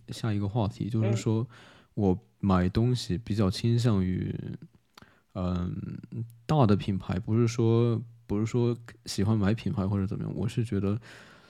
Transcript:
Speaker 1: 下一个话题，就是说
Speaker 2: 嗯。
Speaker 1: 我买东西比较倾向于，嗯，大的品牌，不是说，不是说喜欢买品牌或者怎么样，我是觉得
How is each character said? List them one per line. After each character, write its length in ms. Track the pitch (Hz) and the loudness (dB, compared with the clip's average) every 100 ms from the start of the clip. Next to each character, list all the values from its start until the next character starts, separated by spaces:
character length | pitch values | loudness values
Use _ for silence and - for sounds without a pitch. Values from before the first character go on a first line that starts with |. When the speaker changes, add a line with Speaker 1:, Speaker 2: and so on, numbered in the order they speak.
| - | -12
Speaker 1:
下 220 | - 113 | -6 -4
一 60 | 104 | -2
个 80 | 101 | -2
话 220 | 113 107 | -2 -2
题， 200 | - 104 | -2 -4
就 140 | 110 | 0
是 140 | 110 110 | 0 0
说 260 | 113 113 | 0 -2
Speaker 2:
嗯。 40 | 117 - - - _ | -2 -10 -20 -20 _
Speaker 1:
我 240 | - 98 90 - _ | 0 2 2 -4 _
买 300 | 98 92 90 | 2 4 2
东 260 | 110 123 | 2 0
西 240 | 123 - - | 0 -2 -4
比 160 | 117 | -4
较 160 | 104 95 | 0 0
倾 280 | - 117 117 | 0 0 2
向 240 | 117 98 | 2 2
于， 320 | 92 90 101 - - - - _ _ - - _ _ | 0 -2 -4 -6 -8 -12 -16 _ _ -20 -20 _ _
嗯， 400 | 95 90 90 90 - - - - 117 113 - - | -4 -2 -2 -4 -6 -8 -10 -8 -8 -10 -8 0
大 180 | 156 | 4
的 120 | 107 98 | 6 4
品 200 | 104 92 | 2 -4
牌， 220 | - 92 | -2 -4
不 180 | - 110 | 0 2
是 120 | 113 | 2
说， 520 | 117 113 113 120 113 117 - - | 4 4 4 4 0 -4 -14 -4
不 120 | 104 | -2
是 80 | 110 | 0
说 280 | 123 120 117 - - - | 0 0 -2 -8 -18 -8
喜 180 | - | -2
欢 120 | 98 113 | 0 2
买 160 | 98 | 2
品 200 | 113 95 | 0 -2
牌 140 | - 95 | -2 0
或 120 | 101 | 0
者 80 | 92 | -2
怎 100 | - | -4
么 80 | |
样， 80 | 104 | -6
我 140 | - 98 | -4 -4
是 160 | - | -2
觉 140 | 110 98 | -2 0
得 180 | 98 110 - - - - | 0 -2 -6 -20 -20 -20